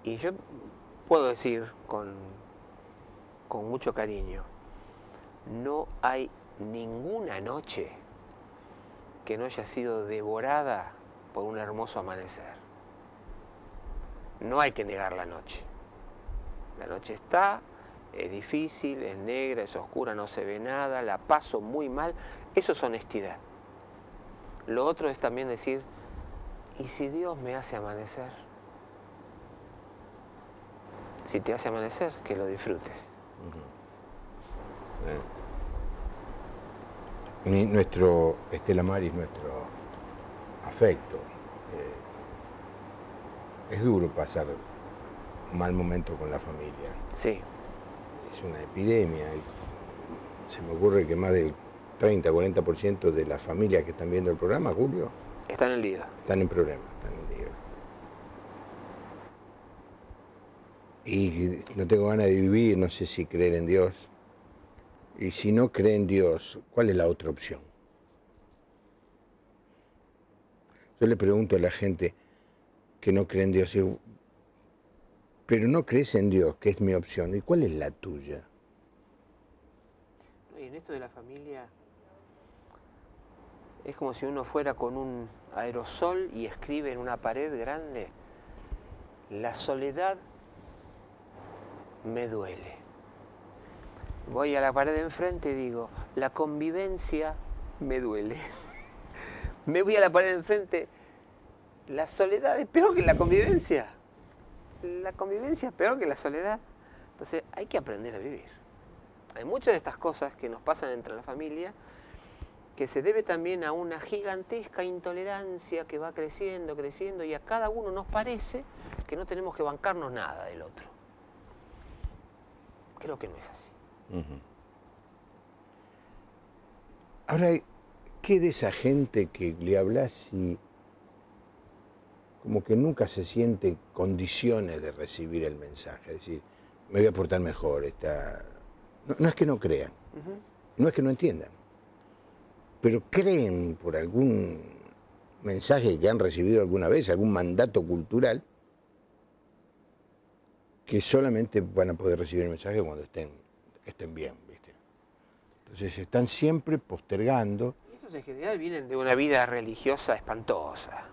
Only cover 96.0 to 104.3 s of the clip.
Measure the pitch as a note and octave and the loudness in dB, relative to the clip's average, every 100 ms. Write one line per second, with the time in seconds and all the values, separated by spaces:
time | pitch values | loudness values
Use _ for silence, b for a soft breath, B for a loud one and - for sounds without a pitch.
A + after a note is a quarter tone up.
96 | B - C3+ - D#3 D3 D#3+ E3+ G3 F#3 | B -2 -2 0 -2 0 -2 -2 -4 -4
97 | - D#3 D#3 D#3 - - - - C#3 C3 | -2 -2 -2 -6 -8 -8 -8 -8 -4 -2
98 | B2 G#2+ G#2 A#2 - - - - - - | -2 -2 -4 -6 -10 -14 -16 -16 -16 -18
99 | - B B B B B - E3 G3 G#3+ | -16 B B B B B -2 2 6 8
100 | F#3+ E3+ F#3+ F3+ E3 G#3 F#3+ F3 - B | 8 8 6 2 2 0 2 -2 -2 B
101 | B B B - - - - - - C#3 | B B B -20 -20 -20 -20 -20 -8 -4
102 | D#3 - F#3+ G#3 C4+ - B3 E4 G4 F4 | -4 2 2 4 2 2 4 6 8 6
103 | - - E4+ G4+ - - - D3 A2 - | 6 6 6 6 6 4 4 0 0 -12
104 | - - - | -20 -20 -20